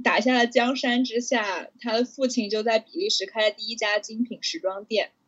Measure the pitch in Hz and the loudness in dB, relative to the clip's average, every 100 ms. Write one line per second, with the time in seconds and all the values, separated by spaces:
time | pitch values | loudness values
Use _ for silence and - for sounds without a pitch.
0 | 254 175 247 254 240 240 240 269 262 240 | 0 2 4 4 4 4 2 2 0 2
1 | 247 233 247 240 208 175 - - 233 226 | 2 0 0 0 0 -4 -6 -10 -2 0
2 | 247 - 254 254 202 214 220 220 - - | 0 -2 -2 0 -2 0 2 0 0 -4
3 | 415 - 190 226 214 - 220 226 208 208 | -2 -2 -4 0 0 0 -8 -4 -2 -2
4 | 208 220 247 202 - 165 190 196 214 214 | -2 -6 -6 -4 -6 -4 -4 -6 -4 -2
5 | - _ | -2 _